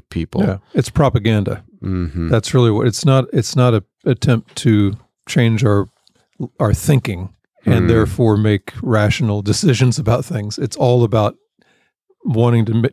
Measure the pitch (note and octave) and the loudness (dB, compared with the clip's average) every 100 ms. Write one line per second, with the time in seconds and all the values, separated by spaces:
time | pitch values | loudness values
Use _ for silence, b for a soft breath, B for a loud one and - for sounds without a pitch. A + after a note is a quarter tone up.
0 | - E2+ E2 - G3 G2 _ - - - | -6 -8 -6 -2 -2 -4 _ -4 -2 0
1 | C#3 A#2 G#2+ G#2+ G2 G#2 - - F#2 F#2 | 0 4 2 2 -2 -6 -12 -12 -6 -4
2 | E2+ E2+ E2 A2+ - B2+ A#2 G#2+ A#2 - | -4 -4 -2 -2 0 2 2 2 -2 0
3 | C#3 C3+ B2 C3 - C3+ B2 A2 - _ | 2 2 0 -4 -2 0 2 2 -4 _
4 | - B2 - A2+ - - A#2+ G#2 G2+ G#2+ | -4 -2 0 0 -2 -4 0 2 2 -4
5 | _ _ - - A2+ A2 A#2+ G2+ F#2+ _ | _ _ -4 0 2 2 2 0 -2 _
6 | _ _ _ - A#2+ - A2 - D3 C3+ | _ _ _ -14 -12 -4 -2 -2 0 0
7 | - F2+ G2 _ _ _ - A#2+ F2 A2+ | 0 -8 -10 _ _ _ -2 0 2 2
8 | G2+ - A2+ G#2 G#2+ G#2 - - - G#2+ | 0 0 2 2 2 0 -4 -10 -2 0
9 | G#2 - A2+ G#2 G2+ - F3+ A#2+ B2+ A#2 | 0 0 -2 -2 -2 0 0 2 0 0
10 | A#2 A#2+ - B2+ G#2 - C3 - B2 B2 | -2 -2 -4 -8 -8 -8 -8 -2 2 2
11 | A#2 A2 G#2 - _ _ _ _ _ _ | 2 0 -2 -4 _ _ _ _ _ _
12 | _ _ B3 A2+ A#2+ A#2 A2 A2+ B2 | _ _ -4 0 2 2 0 -2 -2